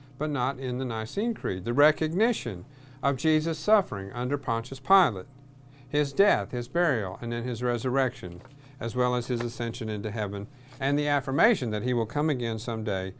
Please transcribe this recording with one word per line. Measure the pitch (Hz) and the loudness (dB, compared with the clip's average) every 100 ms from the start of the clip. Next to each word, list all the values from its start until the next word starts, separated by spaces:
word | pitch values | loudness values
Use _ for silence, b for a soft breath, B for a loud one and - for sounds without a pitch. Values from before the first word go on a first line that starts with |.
| B - | B -6
but | 151 | -4
not | 139 131 127 | 0 -2 -2
in | 131 123 | -4 -2
the | |
Nicene | 131 113 110 - 233 | -2 -4 -4 -2 -2
Creed. | 220 117 95 | -2 -2 -2
The | 101 | 0
recognition | 123 147 151 156 165 226 226 - 87 - B B B | 6 6 6 0 2 2 0 -4 -6 -10 B B B
of | 135 135 | -2 0
Jesus' | 160 156 160 156 | 2 2 2 -2
suffering | - 214 190 101 98 | 2 2 2 -4 -6
under | 113 123 143 | -4 -2 -2
Pontius | - 113 110 139 | -2 -2 -4 -4
Pilate, | - 196 151 98 - - - - B B B | 6 6 6 0 -8 -16 -20 -20 B B B
his | 147 139 | 0 2
death, | 139 202 127 98 | 4 4 4 0
his | 123 120 | -6 -2
burial, | 170 175 123 95 - | 0 2 0 -2 -4
and | 117 | -6
then | 117 | -4
his | 123 113 | -4 -2
resurrection, | 123 120 127 131 127 - 90 87 B B B B | -2 0 0 0 0 -2 -10 -12 B B B B
as | 113 | -4
well | 123 123 123 | 0 2 2
as | 117 | 0
his | 120 | -2
ascension | 120 - 117 110 110 | -2 -4 -6 -4 -4
into | 107 104 | -4 -4
heaven, | 110 101 101 104 B B B | -4 -4 -4 -8 B B B
and | 135 143 | -2 0
the | 147 | 0
affirmation | 143 139 139 214 214 120 | 0 0 2 2 2 -2
that | 107 | -2
he | 117 | 0
will | 120 110 | 0 0
come | 147 156 | 0 0
again | 131 117 110 | 0 -2 -4
someday | 120 113 107 95 95 | -4 -4 -2 -2 -4